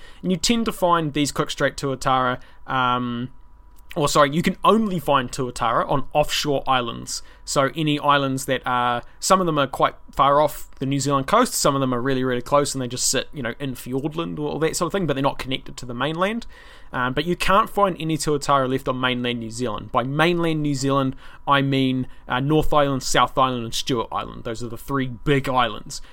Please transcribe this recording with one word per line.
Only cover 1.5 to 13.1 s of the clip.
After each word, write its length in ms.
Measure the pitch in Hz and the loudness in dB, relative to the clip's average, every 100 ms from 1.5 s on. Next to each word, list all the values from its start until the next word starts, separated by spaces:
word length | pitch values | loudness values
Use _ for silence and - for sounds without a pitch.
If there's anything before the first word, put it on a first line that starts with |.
Strait 260 | - 139 - | 0 -2 0
tuatara, 640 | 139 131 139 131 127 123 - - - | -4 -2 2 2 2 -2 -8 -16 -4
um, 640 | 131 123 123 123 120 127 - - - - - - - | 0 2 0 -2 -6 -8 -12 -20 -20 -20 -20 -8 -2
or 120 | 143 | 2
sorry, 220 | 160 143 | 4 4
you 120 | 156 | 4
can 140 | 190 - | 0 2
only 360 | 170 214 214 180 | 4 4 2 0
find 340 | 156 135 123 | 2 0 0
tuatara 580 | - 123 - 117 131 143 | -4 -6 -2 0 2 2
on 160 | 143 - | 0 2
offshore 500 | 151 147 - 147 135 - | 0 0 0 0 0 2
islands. 560 | 131 117 123 123 - - - | 0 0 -6 -10 -10 -12 -14
So 260 | - 147 135 | -2 0 0
any 240 | 156 151 147 | 0 0 2
islands 460 | 147 143 135 131 | 4 4 2 -2
that 180 | 135 127 127 | -2 -4 0
are, 360 | 123 123 120 - - | 0 0 -2 -6 -6
some 200 | - 190 | 2 2
of 60 | 175 | 4
them 120 | 147 | 0
are 80 | 135 | 0
quite 280 | - 151 - - | 2 0 0 -6
far 280 | - 139 143 | 2 4 4
off 300 | 151 - - - | 2 -2 -14 -6
the 80 | 135 | -2
New 140 | 139 | -2
Zealand 260 | 135 139 135 | 0 0 2
coast, 280 | 214 254 | 2 2
some 200 | - 156 | 2 0
of 60 | 139 | 2
them 140 | 131 | 0
are 60 | 123 | 0
really, 220 | 131 131 | 0 0
really 200 | 131 123 | 0 -2
close 320 | - 143 143 | 2 2 2
and 80 | 135 | -2
they 60 | 123 | -6
just 220 | 123 - | -2 0